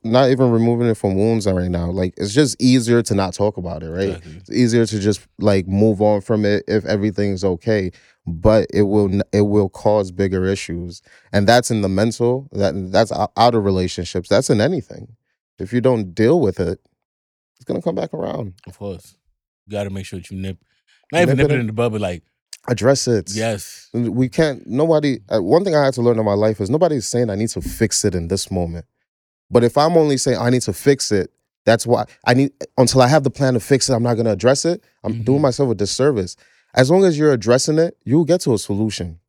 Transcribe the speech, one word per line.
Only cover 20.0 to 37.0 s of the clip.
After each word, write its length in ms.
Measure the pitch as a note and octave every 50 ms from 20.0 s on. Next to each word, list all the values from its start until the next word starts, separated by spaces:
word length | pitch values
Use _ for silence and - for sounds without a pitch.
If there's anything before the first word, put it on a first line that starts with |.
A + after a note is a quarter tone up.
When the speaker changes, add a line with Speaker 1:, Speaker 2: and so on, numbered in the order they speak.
| F#2
Speaker 2:
sure 140 | - - F#2
that 120 | E2+ -
you 60 | G2
nip, 220 | F#2 F#2+ F#2+ F#2 _ _ _ _ _ _ _ _ _ _ _
not 120 | D3 E3
even 140 | F3 C3 C#3 C3
Speaker 1:
Nip 60 | D3
Speaker 2:
nip 40 | C#3+
Speaker 1:
it 40 | D3
Speaker 2:
it 0 |
Speaker 1:
in. 60 | B2+
Speaker 2:
in 40 | A#2 G#2+
the 40 |
bud, 200 | G#2+ A2+ A#2+ A#2+
but, 80 | A2 G#2+
like, 200 | G2+ F2+ F2+ E2+ _ _ _ _ _ _ - _ _
Speaker 1:
Address 420 | - B2 - G#2 B2+ C#3 C3 - B2+
it. 220 | A#2 G#2 E2 F#2 G2
Speaker 2:
Yes. 540 | A2 A2 A#2 G#2+ G2 - - - - - _ -
Speaker 1:
We 340 | A#2 A#2+ A2+ - B2 C3 B2+
can't, 380 | - - D#3+ D3+ C3+ G2 -
nobody, 540 | - G#2 C3+ D3+ D#3+ E3 D3+ D3 C#3+ B2+ - - _ -
uh, 60 | A2
one 220 | F2 F#2 C3 F3 G3+
thing 100 | G3 D#3+
I 80 | D3+ C#3+
had 100 | C3+ -
to 80 | B2
learn 160 | A#2 A#2+ A#2 A2+
in 60 | A2
my 80 | G#2 G2+
life 260 | G2+ G#2 A2 A2 -
is 80 | G#2 F#2+
nobody's 400 | C3 D#3 F3+ E3 D3+ C3 - -
saying 220 | - A#2+ B2 A2
I 40 | G2
need 140 | G2+ A2 A2+
to 120 | - -
fix 420 | E2+ - F#2+ - A2+ G#2 - - -
it 100 | G#2 F2+
in 140 | F2+ E2+ E2
this 220 | F#2+ G2+ - -
moment. 340 | G2 F#2 F2 E2+ E2+ E2+ - _ _ _ _ _ _ _ _ _ _ _ _ _
But 140 | - B2 A#2
if 140 | A#2+ - C#3
I'm 180 | D3 E3 F3
only 220 | E3 D#3 D3+ C#3 B2
saying 180 | - C#3+ B2 -
I 120 | A#2 A#2+
need 100 | B2 B2+
to 120 | - - F#2
fix 360 | - - C#3+ C#3 - - -
it, 200 | G#2+ G2 E2+ - _ _ _ _ _ _ _
that's 220 | G#2+ A#2 A2+ -
why 180 | A#2 A#2+ A#2 A2+ - - _ _
I 80 | - B2
need, 180 | B2+ C#3 C#3 _ _ - _ _
until 240 | - B2+ A#2 - C3
I 60 | B2 A#2+
have 160 | D3+ D#3 C#3
the 60 | C3+
plan 240 | - - C#3 C3 B2+
to 60 | A#2
fix 280 | - - C#3 B2 - -
it, 60 | C3
I'm 80 | A2+
not 120 | A#2 A#2+ A#2
gonna 180 | G#2+ A2+ A2+
address 340 | G#2 F2+ G2+ B2 C3+ - -
it. 180 | E3 F3 - _ _ _ _
I'm 200 | - A2 A2+ A#2
doing 140 | G#2+ A#2 C3+ C#3+
Speaker 2:
Mm-hmm. 40 | D#3
Speaker 1:
myself 260 | E3+ D3 - C#3 B2
a 40 | A2
disservice. 600 | F#2 G2+ F#2+ - - C3 D3 C#3 G#2 F#2 F2 - _ _ _ _ _ _ _ -
As 160 | - B2+ C3
long 140 | E3+ F#3+